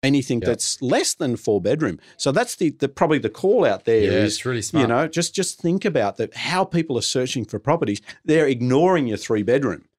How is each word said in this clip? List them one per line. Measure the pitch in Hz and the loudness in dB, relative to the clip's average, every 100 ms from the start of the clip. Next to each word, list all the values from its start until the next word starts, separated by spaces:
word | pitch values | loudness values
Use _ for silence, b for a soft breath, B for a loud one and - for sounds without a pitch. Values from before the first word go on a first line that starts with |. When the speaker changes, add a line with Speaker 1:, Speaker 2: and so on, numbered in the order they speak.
Speaker 1:
anything | 135 139 127 120 | 2 0 0 -2
Speaker 2:
Yep. | 110 | 0
Speaker 1:
that's | 117 - - | -2 -4 -4
less | 127 220 359 | 0 0 0
than | - 143 117 | -4 -4 -4
four | - 101 | 0 0
bedroom. | 90 147 127 80 b b | 0 0 -2 -6 b b
So | - | -2
that's | 143 240 - | 0 -2 -2
the, | 165 | -4
the, | 135 139 | -2 -6
probably | - 170 151 | 0 0 2
the | 110 | -2
call | - 185 233 147 | -2 0 2 2
out | 95 | 0
there | - 113 | 2 2
Speaker 2:
Yeah, | 101 | 4
Speaker 1:
is, | 107 104 - | 2 0 -2
Speaker 2:
it's | 127 | -4
really | 123 | -4
Speaker 1:
you | |
Speaker 2:
smart. | 101 156 120 | -2 0 2
Speaker 1:
know, | 131 156 | 2 0
just, | 165 170 - | -2 -4 -2
just | 180 - | -6 -4
think | 170 180 | -2 0
about | 104 156 104 - | 0 0 -2 -2
that, | 110 - | -6 -6
how | 143 180 | -4 -2
people | 190 170 165 120 | 0 -2 -2 -2
are | |
searching | - 131 127 131 | -2 -2 -2 -4
for | 110 139 | -6 -6
properties. | - 165 135 104 B B | -2 0 0 -2 B B
They're | - 156 151 | 0 2 4
ignoring | 123 123 131 175 180 127 | 0 2 4 4 4 0
your | 104 | -4
three | - 110 | -2 0
bedroom | 101 131 135 82 _ | 2 0 0 -4 _